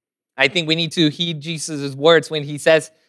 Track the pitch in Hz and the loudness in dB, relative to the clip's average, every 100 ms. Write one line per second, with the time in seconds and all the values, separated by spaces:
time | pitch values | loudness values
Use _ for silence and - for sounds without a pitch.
0 | _ _ _ - 135 175 156 160 165 - | _ _ _ -2 0 0 0 0 -2 2
1 | 156 147 170 160 147 165 151 151 139 135 | 0 0 -6 -6 -8 -8 -8 -8 -8 0
2 | 151 165 - 156 143 143 - 160 151 _ | 4 4 2 -6 -8 -4 2 2 2 _